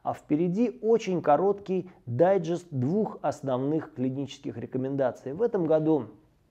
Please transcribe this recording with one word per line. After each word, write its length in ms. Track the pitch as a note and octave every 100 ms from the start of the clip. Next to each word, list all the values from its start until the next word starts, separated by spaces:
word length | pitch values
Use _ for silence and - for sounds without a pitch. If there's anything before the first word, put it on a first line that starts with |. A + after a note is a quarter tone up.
а 100 | -
впереди 640 | - - D3+ F3 F#3 A#3+ B3
очень 400 | G#3+ A3+ G3+ F3
короткий 680 | D3+ D3 G3 G3+ - F#3 - - -
дайджест 600 | A#2+ E3+ G3 D#3+ E3+ -
двух 480 | C3+ B2 G3+ G3+ -
основных 720 | D#3 - C3+ B2+ C#3 D#3 -
клинических 600 | - C3 C3 C3 - C#3+ A#2
рекомендаций. 760 | B2 C3 C3 C#3 C3 - B2+
В 100 | D#3
этом 240 | A#3 G#3+ D#3
году 380 | D#3 D#3 D3+ A2+ - _ _ _